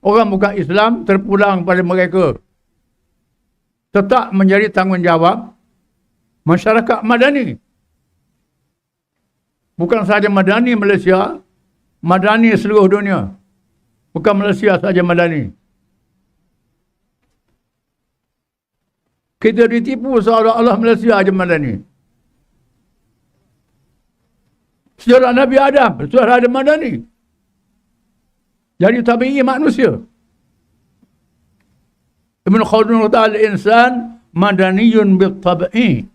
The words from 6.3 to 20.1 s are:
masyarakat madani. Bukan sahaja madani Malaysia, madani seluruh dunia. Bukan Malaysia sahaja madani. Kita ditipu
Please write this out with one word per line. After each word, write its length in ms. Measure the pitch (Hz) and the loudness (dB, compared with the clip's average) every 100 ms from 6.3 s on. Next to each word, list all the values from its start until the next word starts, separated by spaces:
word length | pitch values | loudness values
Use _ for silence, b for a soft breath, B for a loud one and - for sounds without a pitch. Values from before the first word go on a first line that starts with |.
| _ | _
masyarakat 560 | - 175 - 226 233 233 | -2 -2 0 -2 0 -4
madani. 560 | 214 233 262 285 214 - _ _ _ _ _ _ _ _ _ _ _ _ _ _ _ _ _ _ _ _ _ - | 0 2 2 0 -4 -10 _ _ _ _ _ _ _ _ _ _ _ _ _ _ _ _ _ _ _ _ _ -8
Bukan 240 | 170 233 | -2 -2
sahaja 240 | 190 208 202 | 0 0 0
madani 480 | 196 190 208 247 240 | -2 0 0 0 -2
Malaysia, 640 | 202 202 185 185 202 - _ _ _ _ _ _ | 0 0 0 0 -2 -8 _ _ _ _ _ _
madani 480 | 165 185 196 220 226 208 | -2 0 2 2 2 2
seluruh 320 | 202 214 190 | 2 2 4
dunia. 400 | 202 202 180 98 - _ _ _ _ _ _ _ | 2 -2 -4 -6 -12 _ _ _ _ _ _ _
Bukan 240 | 165 156 202 | -4 -2 0
Malaysia 400 | 202 196 208 180 | -2 -2 0 0
sahaja 240 | 202 180 | 0 -2
madani. 480 | 175 170 175 156 101 - _ _ _ _ _ _ _ _ _ _ _ _ _ _ _ _ _ _ _ _ _ _ _ _ _ _ _ _ _ _ _ _ _ _ _ _ _ _ | 0 0 0 -2 -8 -12 _ _ _ _ _ _ _ _ _ _ _ _ _ _ _ _ _ _ _ _ _ _ _ _ _ _ _ _ _ _ _ _ _ _ _ _ _ _
Kita 240 | 220 214 | -4 2
ditipu 560 | 233 233 240 262 254 | 0 0 -4 -8 -2